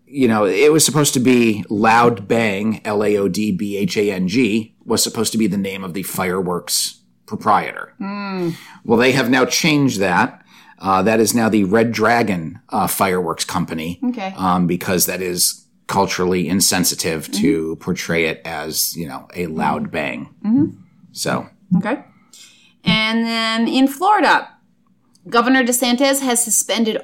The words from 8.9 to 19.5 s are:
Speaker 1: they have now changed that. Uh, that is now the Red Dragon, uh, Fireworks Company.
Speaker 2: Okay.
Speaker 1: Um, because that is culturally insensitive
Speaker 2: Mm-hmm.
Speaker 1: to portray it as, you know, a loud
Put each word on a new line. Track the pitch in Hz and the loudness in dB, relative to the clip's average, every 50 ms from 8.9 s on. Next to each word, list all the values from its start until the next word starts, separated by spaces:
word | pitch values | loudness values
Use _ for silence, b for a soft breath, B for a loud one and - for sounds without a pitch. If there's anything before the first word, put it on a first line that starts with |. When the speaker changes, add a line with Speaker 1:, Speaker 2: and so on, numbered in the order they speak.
| 117 113 | 2 2
Speaker 1:
they | 123 131 123 | 4 4 2
have | 120 131 117 | 2 2 2
now | 131 131 127 | 2 2 2
changed | 123 - - - 160 151 147 143 131 113 98 | 0 0 0 0 2 2 2 2 2 0 0
that. | 98 92 87 92 113 135 - - b b b b b b b b | 0 0 2 2 2 0 -2 -10 b b b b b b b b
Uh, | 85 95 95 92 92 | -2 0 2 2 4
that | 110 110 110 | 4 4 4
is | 113 101 113 | 4 2 2
now | 120 113 110 | 2 2 2
the | 95 107 101 | 2 2 2
Red | 90 98 113 113 120 110 | 4 4 2 2 2 0
Dragon, | 107 107 110 117 117 120 104 95 87 80 73 - - _ - | 0 2 2 4 2 2 0 -2 -4 -4 -8 -10 -14 _ -6
uh, | - 107 95 | -4 -2 -2
Fireworks | 85 - - 101 95 90 92 90 82 80 - - | -2 0 0 0 0 0 0 -2 -2 -4 -6 -6
Company. | - - 90 80 80 82 82 80 82 92 - - | -4 -2 -4 -4 -4 -4 -6 -6 -6 -8 -4 -4
Speaker 2:
Okay. | 247 240 240 196 190 190 | -4 -4 -4 -6 -10 -8
Speaker 1:
Um, | - 92 92 90 - - | -4 0 0 2 2 2
because | 165 87 - - - 95 87 - | 0 0 -2 -2 -2 0 0 0
that | - 92 90 | -2 -4 -6
is | 95 90 87 87 - - - - - _ _ _ _ | -6 -6 -4 -2 -2 -4 -4 -6 -14 _ _ _ _
culturally | - - 98 98 90 - - 90 87 92 92 85 71 | -4 0 0 0 0 0 -2 0 0 2 0 0 0
insensitive | 90 98 87 - 101 92 87 - - - - 85 80 80 76 - | 0 0 0 0 0 0 0 -2 -2 -4 -4 -4 -4 -4 -6 -6
Speaker 2:
Mm-hmm. | - 202 214 | -4 0 0
Speaker 1:
to | 135 - 82 80 80 82 | 0 0 0 -2 -6 -8
portray | 80 - - 90 87 - - 85 82 85 | -8 -6 -6 -6 -6 -4 -4 -2 0 0
it | 78 80 - - | -2 -4 -6 -10
as, | 80 82 76 78 80 76 - - - - | -12 -10 -10 -8 -8 -4 -4 -4 -4 -6
you | 80 85 | -8 -10
know, | 73 65 - - - - | -10 -10 -14 -14 -14 -10
a | 87 87 | -8 -8
loud | 82 | -6